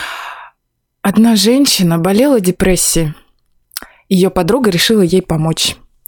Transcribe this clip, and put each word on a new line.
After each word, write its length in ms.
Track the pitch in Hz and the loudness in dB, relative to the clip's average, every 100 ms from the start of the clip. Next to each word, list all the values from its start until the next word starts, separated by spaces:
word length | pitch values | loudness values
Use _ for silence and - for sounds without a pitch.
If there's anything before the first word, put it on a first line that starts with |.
| - - - - - _ _ _ _ _ | -12 -14 -16 -18 -20 _ _ _ _ _
«Одна 320 | 214 202 226 | -2 2 2
женщина 640 | 220 202 254 277 - 180 165 | 2 2 2 2 0 0 0
болела 420 | 170 202 285 262 | 0 2 2 2
депрессией. 760 | 180 175 196 175 - - 156 156 _ _ _ _ _ - - _ _ | 0 -2 0 0 0 -2 -2 -6 _ _ _ _ _ -20 -20 _ _
Ее 200 | 190 185 | 0 2
подруга 400 | 185 170 240 226 | 0 -2 0 0
решила 300 | 170 - 220 | 0 0 2
ей 220 | 175 185 | 2 0
помочь. 540 | 180 160 160 160 - - _ _ | 0 -2 -2 -2 -6 -8 _ _